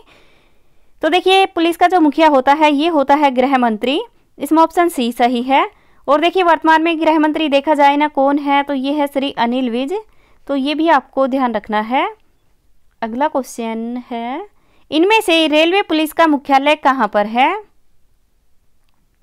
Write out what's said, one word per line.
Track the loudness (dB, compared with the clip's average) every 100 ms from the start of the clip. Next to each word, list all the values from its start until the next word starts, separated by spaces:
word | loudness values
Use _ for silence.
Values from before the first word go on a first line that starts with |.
| -10 _ _ _ _ _ _ _ _ _
तो | -2
देखिए, | 0 2 2 2
पुलिस | 0 -2 0
का | 2
जो | 2
मुखिया | 2 4 2
होता | 4 2
है, | 2 2
ये | 2 0
होता | 0 2 2
है | 2
गृह | 0 0 0
मंत्री, | 0 -2 -2 -4 -6 _ _ -14
इसमें | 0 2
ऑप्शन | 2 2 0
सी | 0 -4
सही | 0 0 0
है। | 0 0 0 -6 _ _ -2
और | 0
देखिए, | 2 0
वर्तमान | 0 2 2 2
में | 0 0
गृह | 0 2
मंत्री | 0 0 0
देखा | 0 0 2
जाए | 2 2
ना | 0
कौन | 0 0 0
है, | 0 -2
तो | 0
ये | -4 -4
है | -2 -2
श्री | -2 -4
अनिल | -4 -4 -2 -4
विज, | -4 -6 -8 -10 _ _ _ -6
तो | -4
ये | -4 -2
भी | 2
आपको | 0 0 -4 -2
ध्यान | -2 -2
रखना | -4 -4 -6
है। | -2 -4 -4 -8 _ _ _ _ _ _ _ _
अगला | -10 -4 -4
क्वेश्चन | -4 -8 -10 -10 -8 -8 -10 -10
है, | -10 -8 -10 -14 _ _ _ _
इनमें | 0 2 2
से | 2 0 2
रेलवे | 2 2 0
पुलिस | -2 -2 -2
का | 0 0
मुख्यालय | 0 0 0 2 0
कहाँ | 0 0 0
पर | 0 -2
है? | 0 0 -2 -10 _ _ _ _ _ _ _ _ _ _ _ _ _ _ _